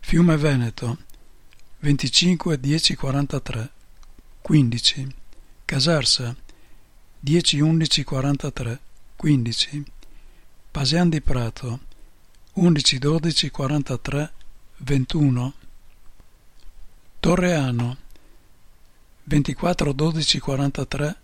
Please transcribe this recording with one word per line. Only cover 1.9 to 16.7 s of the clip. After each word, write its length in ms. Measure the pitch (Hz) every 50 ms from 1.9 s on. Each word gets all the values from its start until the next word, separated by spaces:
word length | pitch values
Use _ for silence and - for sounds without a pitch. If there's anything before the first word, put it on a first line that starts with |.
| 143 139 - 135 - - - 175 185 156 - 180 160 139
dieci 380 | 127 139 147 160 - - -
quarantatré, 760 | - - 139 131 143 143 139 - 139 - - 110 110 110 139 - - - - - - - - - - - - - - -
quindici. 640 | - 156 156 135 117 117 117 - - - - 131 135 131 - - - - - - - - _ -
Casarsa, 720 | - - 139 131 160 170 151 123 - - - 127 117 123 - - - - - - - - - - _ - - - - - -
dieci 400 | - 135 151 175 170 - - 143
undici 420 | 147 156 160 165 160 156 - - 135
quarantatré, 760 | - 147 131 131 139 143 139 - 147 - - 127 113 117 135 - - - - - - -
quindici. 680 | - - 160 147 135 117 117 113 - - - - 147 143 - - - - - - - - - - - - - - - - - -
Pasian 360 | 143 139 131 151 170 180 170
di 120 | 160 151
Prato, 600 | - - - 127 120 113 - - - 123 117 131 - - - - - - - - - - - - - - -
undici 440 | - 175 175 165 147 139 - - 127
dodici 500 | 127 143 156 165 156 170 156 - - 143
quarantatré, 840 | - - 143 135 147 151 139 - 131 117 - - 143 143 151 156 - - - - - - - - - -
ventuno. 760 | - 127 143 135 127 - - 165 147 139 127 123 123 135 - - - - - - - - - - - - - - - - - _ _ - - - - -